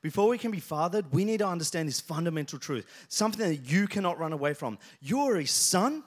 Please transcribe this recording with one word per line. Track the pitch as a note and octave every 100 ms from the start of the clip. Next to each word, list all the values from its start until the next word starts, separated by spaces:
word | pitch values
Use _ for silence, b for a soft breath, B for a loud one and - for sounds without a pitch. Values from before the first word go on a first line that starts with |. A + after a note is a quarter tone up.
Before | D#3+ G3 G#3
we | A#3+
can | A#3
be | G3
fathered, | - D3+ E3+ G#3 D#3+
we | C#3+
need | G3+ A3
to | G3+
understand | E3+ D3+ E3+ D#3
this | B2+
fundamental | - D#3 E3+ D#3+ D3 C#3
truth, | - B2+ - B B
something | - G#3+ G#3 G3+
that | D3+ B2
you | F3 G3+
cannot | G3+ F#3 D#3
run | D#3+
away | D#3 C#3+
from. | D3 C3 G#2 B B
You | C#3 B3+
are | C#4 G3
his | C#3
son | - - F3+ A#3 D#4